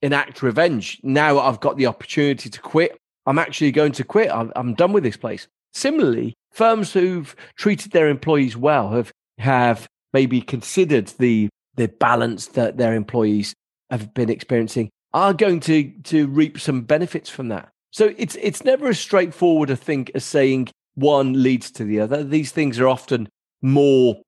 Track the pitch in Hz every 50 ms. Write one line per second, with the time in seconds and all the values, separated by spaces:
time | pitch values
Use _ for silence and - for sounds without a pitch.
0 | - 139 143 143 143 - 135 - 135 127 107 135 170 175 147 110 90 - - -
1 | - 135 135 147 151 151 143 139 127 135 120 104 - 143 - 139 131 120 110 -
2 | - - - 151 147 143 135 113 - 117 - - - - - 156 165 - - -
3 | _ _ _ _ - 131 139 156 165 156 147 - 156 143 127 147 151 147 131 -
4 | 127 - - 208 226 - - 113 117 117 - - 127 123 113 107 170 185 202 208
5 | 151 117 - - - 117 101 95 - - _ _ _ _ - - - 269 311 320
6 | 233 139 117 117 120 117 - _ _ _ _ - 220 226 226 220 202 - - 190
7 | 175 185 185 175 147 - - - - - _ - - 208 202 - - - - 170
8 | 156 151 143 135 - 160 156 147 135 123 110 117 123 147 151 135 107 98 107 123
9 | 113 - - _ _ _ _ - 110 135 135 123 123 120 113 - - - _ _
10 | _ _ - 135 135 123 127 123 - - - 120 - - - 190 185 151 147 117
11 | 98 - - - 123 123 117 110 107 104 - _ _ _ _ - 117 107 - -
12 | - 117 123 117 117 117 110 - - - - 127 117 110 - 123 120 113 113 110
13 | 104 - - 120 110 107 104 104 101 - - _ _ _ _ _ _ - 127 117
14 | 104 101 - 135 120 110 113 - - - 127 117 113 113 - 123 113 104 - _
15 | _ _ - 156 190 202 185 151 214 202 175 165 135 160 160 151 147 139 - -
16 | 147 - 165 156 147 139 135 151 156 156 151 143 - - 139 127 113 110 151 156
17 | 180 170 - 165 - - - - 131 117 107 87 - - _ _ _ _ - -
18 | 214 208 214 - 233 147 - - - 208 - - - 254 262 269 302 254 208 -
19 | - - 202 190 180 156 147 - 180 175 165 156 151 135 135 120 - - 151 135
20 | 127 - - - - - - 147 135 131 131 131 127 117 - _ _ _ _ 139
21 | 135 147 147 139 135 131 131 135 127 131 131 120 - - - - 113 104 107 107
22 | 107 107 139 147 147 139 147 160 151 131 - 165 151 139 113 117 131 131 127 123
23 | - - 131 117 110 - _ _ _ _ _ _ - 131 135 143 143 143 135 131
24 | 127 120 110 - -